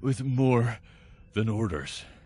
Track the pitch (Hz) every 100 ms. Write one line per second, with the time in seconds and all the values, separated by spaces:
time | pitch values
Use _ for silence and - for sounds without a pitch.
0 | - 135 131 127 131 123 117 113 - -
1 | - - - - 110 107 110 80 71 -
2 | - -